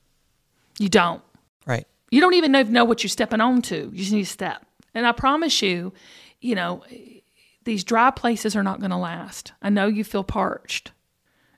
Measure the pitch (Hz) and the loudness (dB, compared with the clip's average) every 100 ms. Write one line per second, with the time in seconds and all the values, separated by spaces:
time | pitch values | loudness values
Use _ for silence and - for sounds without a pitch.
0 | _ _ _ _ _ _ _ - 202 196 | _ _ _ _ _ _ _ -4 2 4
1 | 175 - _ _ _ _ - 120 - _ | 2 -2 _ _ _ _ -4 -4 -6 _
2 | - 254 359 359 311 269 220 240 240 233 | 0 4 6 4 4 4 4 4 2 2
3 | 220 - 220 214 240 247 - 160 - 175 | -2 -4 -2 0 2 2 0 -6 -8 -8
4 | 196 208 185 - 180 - _ _ _ 226 | -2 -2 -2 -6 -8 -8 _ _ _ -2
5 | 240 233 269 302 320 - 196 175 180 - | 0 2 0 0 0 0 0 -2 -6 -12
6 | - - - _ 240 202 175 175 - - | -20 -20 -20 _ -4 -2 -4 -6 -12 -20
7 | - - _ _ _ _ - 214 180 226 | -20 -20 _ _ _ _ -6 -4 0 4
8 | 247 262 254 220 220 208 196 190 196 180 | 4 2 -2 0 -2 -2 -2 -2 -4 -4
9 | 170 170 196 - - - 202 208 202 208 | -6 -8 -12 -16 -18 -8 0 2 2 0
10 | 214 202 190 202 185 - - - - _ | -2 -4 -4 -4 -4 -4 -8 -10 -10 _
11 | _ _ _ _ _ | _ _ _ _ _